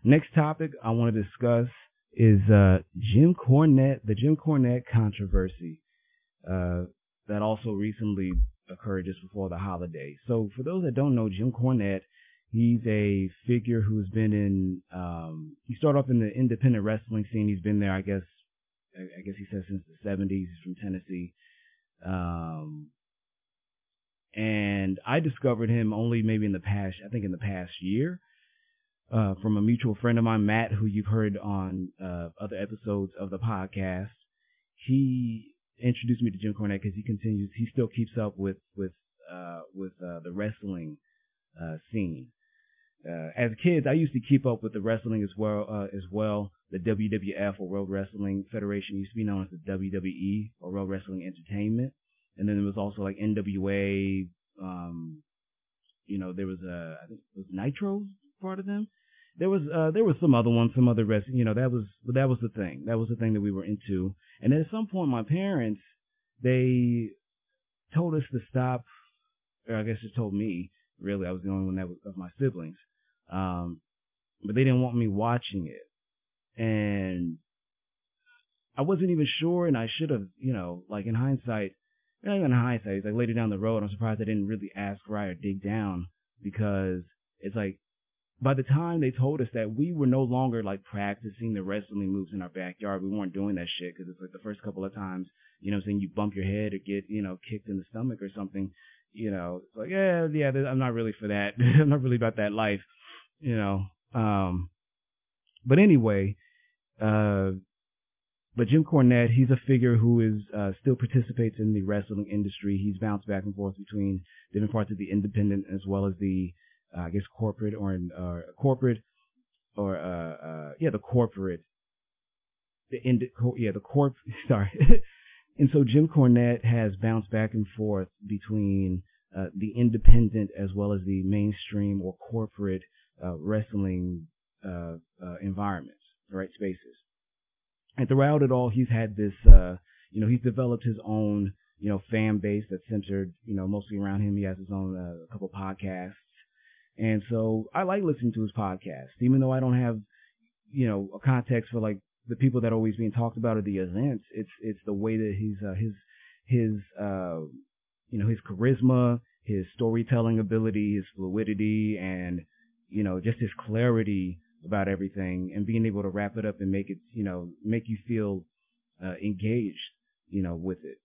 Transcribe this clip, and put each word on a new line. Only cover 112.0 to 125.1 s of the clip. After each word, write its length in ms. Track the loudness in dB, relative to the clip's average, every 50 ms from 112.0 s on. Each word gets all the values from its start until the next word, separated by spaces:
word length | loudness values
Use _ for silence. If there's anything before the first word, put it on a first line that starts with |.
| -4 -4 -6 -6 -6
industry. 500 | -4 -4 -4 -4 -4 -6 -6 -4 -2 -2
He's 220 | 0 -2 -4 -4 -4
bounced 280 | -4 -4 -4 -6 _
back 180 | -6 -6 -4 -4
and 100 | -6 -6
forth 220 | -6 -6 -6 -6 -10
between 440 | -16 -10 -4 -2 -2 -2 -2 -4 -8 _ -20 -20 _ _
different 200 | -2 -2 -2 0
parts 180 | 0 -2 -2 -4
of 80 | -6 -8
the 120 | -6 -2
independent 560 | 0 0 0 0 0 0 0 2 0 -2 -4 -6
as 160 | -10 -8 -4
well 200 | -4 -2 0 0
as 100 | -2 -2 -2
the, 360 | -2 -2 -2 -2 -4 -6 -8 _ _ _ _ _ _ _ -10
uh, 60 | -10
I 80 | -8 -4
guess, 160 | -4 -4 -6
corporate 480 | -6 _ -4 -4 -4 -4 -4 -6 -6 -6
or 180 | -4 -4 -4
in, 180 | -4 -4 -6 -8
uh, 280 | -8 -8 -8 -8 -8 -8 -12 -16 -10
corporate 460 | -2 0 0 2 2 2 0 0 -2 _ _ _ _ _ _ _ _ _ _ _ _ _ _ _
or, 220 | -4 -4 -4 -4 -4
uh, 380 | -6 -6 -6 -6 -8 -8 -10 -12 -14 -14
uh, 260 | -12 -12 -14 -14 -8 -2
yeah, 80 | -2 -2
the 100 | -2 -2
corporate, 640 | -6 2 2 2 2 2 0 -6 -6 -6 -6 -8 _ _ _ _ _ _ _ _ _ _ _ _ _ _ _ _ _ _ _ _ _ _ _ _ _ _
the 180 | -12 -4 0
ind-, 220 | 2 2 2 0 -4 _ -4
co-, 180 | -4 -2 -2 -2
yeah, 140 | -4 -4
the 80 | -4 -6
corp-, 360 | -10 -2 0 2 2 2 -2 _ _ -16
<laughs> 160 | -14 -14 -2 0
sorry. 540 | 0 0 0 -2 2 8 12 12 12 12 12
<laughs> 60 | 6